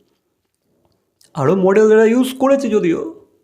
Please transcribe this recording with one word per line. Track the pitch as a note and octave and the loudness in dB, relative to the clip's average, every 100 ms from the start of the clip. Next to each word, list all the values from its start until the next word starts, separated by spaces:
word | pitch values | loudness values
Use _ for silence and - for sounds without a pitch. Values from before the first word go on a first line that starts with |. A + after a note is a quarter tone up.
| _ _ _ _ _ _ _ _ _ _ _ _ _ | _ _ _ _ _ _ _ _ _ _ _ _ _
আরও | - C3+ F#3+ | -4 -2 0
মডেল | F#3 G3 A3 | 0 2 4
এরা | A3 A3 | 4 2
ইউজ | B3 B3+ - | 2 -2 -2
করেছে | C4 C#4 B3+ | 0 0 -2
যদিও, | G#3 F3 - - - _ _ | -2 -2 -4 -8 -16 _ _